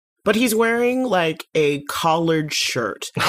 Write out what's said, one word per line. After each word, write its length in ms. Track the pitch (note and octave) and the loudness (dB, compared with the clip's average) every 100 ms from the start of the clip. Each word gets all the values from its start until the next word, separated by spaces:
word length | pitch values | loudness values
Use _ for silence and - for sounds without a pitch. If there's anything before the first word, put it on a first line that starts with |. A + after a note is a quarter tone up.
| _ _ - | _ _ -2
But 120 | A3 | 2
he's 180 | B3 A3 | 2 2
wearing, 480 | A3+ A#3 A#3+ B3+ | 2 2 0 0
like, 400 | B3+ F#3 E3 D#3+ - | 0 0 0 -4 -4
a 280 | E3 D3 C#3+ C#3+ | 0 2 0 -6
collared 640 | - E3 D#3+ E3 D#3+ D3+ | -2 0 2 2 0 -2
shirt. 540 | - - C3 A2 - - - | -4 -2 -2 -4 -6 -8 -2